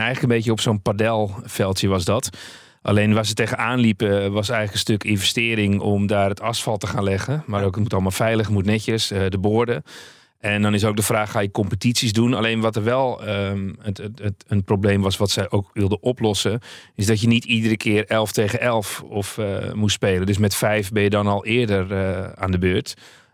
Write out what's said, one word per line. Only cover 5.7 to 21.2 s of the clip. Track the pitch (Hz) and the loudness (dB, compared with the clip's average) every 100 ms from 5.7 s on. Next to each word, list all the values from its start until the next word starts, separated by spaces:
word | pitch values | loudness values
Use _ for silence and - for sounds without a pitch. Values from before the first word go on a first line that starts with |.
| 101 | 2
om | 104 101 101 | 0 0 2
daar | 104 98 | 2 2
het | 101 | 0
asfalt | 110 117 - 104 | -4 -2 -2 -4
te | 98 | -4
gaan | 98 | -2
leggen. | 98 98 - 151 151 | 0 0 -2 -4 -2
Maar | 101 | -2
ook, | 101 | 0
het | 92 | 0
moet | 107 | 0
allemaal | 95 95 | 0 0
veilig, | 92 113 113 104 | 0 0 0 0
het | |
moet | 101 | 0
netjes, | 95 110 110 110 - | 2 0 0 -2 -2
eh, | 98 95 | -2 -2
de | 95 | 0
boorden. | 101 110 120 - - - - - _ _ | 2 2 2 -2 -6 -18 -20 -20 _ _
En | 107 104 | -2 2
dan | 104 | 2
is | 104 | 2
ook | 110 107 | 2 0
de | |
vraag, | 104 110 107 | 0 0 0
ga | 110 | -2
je | 98 | -2
competities | - 98 98 120 120 123 | -2 -2 0 0 0 0
doen? | 104 120 | 2 2
Alleen | 123 113 113 | 2 0 0
wat | 110 107 | 0 0
er | |
wel, | 107 131 131 113 | 0 0 0 -4
ehm, | 104 101 98 98 98 - | -4 -2 -2 -4 -6 -8
het, | 107 98 | -8 -8
het, | 107 110 | -8 -6
het, | 107 98 - | -6 -6 -2
een | 104 | -2
probleem | 92 101 104 101 | 2 2 4 4
was, | 95 - | 2 0
wat | 101 | 0
zij | - 95 | 0 0
ook | 104 95 | -2 -2
wilden | - 98 101 | -2 0 0
oplossen, | 123 123 110 101 104 117 - - - | -2 0 0 0 -2 -4 -8 -20 -14
is | - 101 | -2 0
dat | 113 | 2
je | 117 | 4
niet | 117 | 2
iedere | - 113 110 107 | 2 0 2 0
keer | 113 104 107 | 2 0 2
elf | 110 107 | 0 0
tegen | - 104 120 | 0 0 0
elf | 123 113 101 - - | 0 0 -4 -10 -8
of, | 107 98 - | -6 -6 -6
eh, | 101 98 98 | -4 -4 -6
moest | 107 104 | -2 -2
spelen. | - 104 92 95 | 2 2 2 0
Dus | 98 | 2
met | 104 | 2
vijf | - 110 107 98 | 2 0 0 0
ben | 110 | 0
je | 101 | 2
dan | 104 | 2